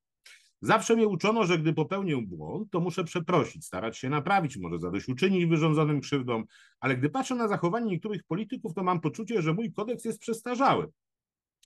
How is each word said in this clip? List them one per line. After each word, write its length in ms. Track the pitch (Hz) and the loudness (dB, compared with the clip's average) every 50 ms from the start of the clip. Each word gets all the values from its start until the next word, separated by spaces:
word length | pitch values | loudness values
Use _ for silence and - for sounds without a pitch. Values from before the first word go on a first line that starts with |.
| _ _ _ _ _ - - - _ _ _ _ | _ _ _ _ _ -20 -20 -20 _ _ _ _
„Zawsze 340 | - 110 190 220 - - 233 | 2 4 4 4 4 4 4
mnie 120 | 226 226 214 | 4 4 4
uczono, 380 | 202 165 - 196 220 233 214 | 2 2 2 2 4 4 4
że 120 | 170 180 165 | 4 2 2
gdy 160 | 151 160 160 | 2 2 2
popełnię 440 | - 156 143 190 196 202 185 151 127 | 2 0 0 -2 -2 -2 0 -2 -2
błąd, 540 | 113 98 87 80 76 78 107 165 220 208 | -2 -4 -8 -10 -8 -8 -6 -6 -6 -4
to 80 | - 180 | -2 -2
muszę 240 | 165 180 165 - 185 | -2 0 -2 -2 -4
przeprosić, 640 | 165 - 180 165 170 180 165 120 - - 82 - | -2 -4 -4 0 2 4 4 4 2 -2 -10 -14
starać 320 | - - 92 98 113 113 - | -10 -8 -6 -6 -6 -6 -6
się 120 | - 131 | -4 -2
naprawić, 480 | 147 151 135 180 202 196 175 139 123 104 | -2 -2 0 2 2 2 2 0 -4 -6
może 220 | 90 85 85 85 | -6 -6 -4 -4
zadośćuczynić 680 | 82 90 87 101 - - 131 123 - 190 196 185 175 | -4 -4 -4 -4 -4 -4 -2 0 2 2 4 4 4
wyrządzonym 560 | 170 165 156 151 165 151 151 156 151 151 143 | 4 4 4 4 4 4 4 4 2 2 0
krzywdom, 420 | 131 - - 139 127 120 120 113 110 - _ - - _ _ _ | 0 -2 -2 -2 0 0 -2 -2 -2 -6 _ -20 -20 _ _ _
ale 180 | - 127 135 127 | -2 -2 0 2
gdy 120 | 131 147 | 0 0
patrzę 260 | - 262 262 - 254 | 0 -2 -2 -2 -2
na 120 | 247 233 214 | -2 0 0
zachowanie 380 | 202 - - 170 180 233 240 | 0 0 0 0 0 0 0
niektórych 380 | 220 185 165 - 214 208 180 - | -2 -2 -2 -4 -4 -6 -6 -6
polityków, 500 | _ 160 180 220 208 - - - 214 165 | _ -4 -4 -4 -6 -8 -8 -8 -8 -4
to 100 | 196 185 | -2 0
mam 180 | 185 180 170 | 0 0 0
poczucie, 400 | - 151 - - 226 - 240 214 | 0 -2 -2 -4 -6 -2 0 0
że 120 | 165 156 160 | 2 2 0
mój 200 | 185 233 220 - | 0 -2 -4 -4
kodeks 320 | - 208 220 247 226 - | -6 -4 -4 -6 -4 -4
jest 140 | 226 220 - | -6 -8 -6
przestarzały. 720 | - - 226 226 - 247 247 226 277 233 156 104 80 - - _ _ _ _ _ _ _ _ _ _ _ _ _ _ | -6 -6 -6 -6 -4 -6 -2 2 4 4 4 2 0 -4 -10 _ _ _ _ _ _ _ _ _ _ _ _ _ _